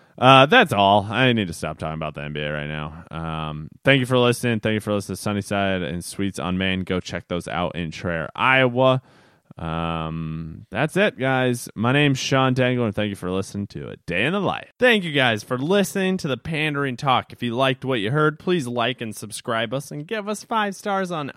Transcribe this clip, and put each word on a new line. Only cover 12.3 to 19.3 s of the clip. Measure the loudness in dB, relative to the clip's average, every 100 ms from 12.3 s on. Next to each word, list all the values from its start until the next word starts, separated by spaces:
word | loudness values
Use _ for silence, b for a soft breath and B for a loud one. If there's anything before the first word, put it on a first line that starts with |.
| 2 2
Dangler, | 2 2 2 0
and | -2
thank | -4
you | -4
for | -4
listening | -4 -4 -6 -8
to | -10 -12
A | -12 -4
Day | -2 0
in |
the | 0
Life. | -2 -4 -10 _
Thank | 2 2
you | 2
guys | 2 2 2
for | -2 -4
listening | 0 2 2 0 -2 0
to | -2
the | -4
Pandering | -4 -4 -2 -2 -4 -2
Talk. | 2 2 0
If | -6
you | -4 0
liked | 0 0 -2
what | -2
you | 0
heard, | 2 2 0
please | -2 0 0
like | -2 -2 -2
and | -8 -10
subscribe | -12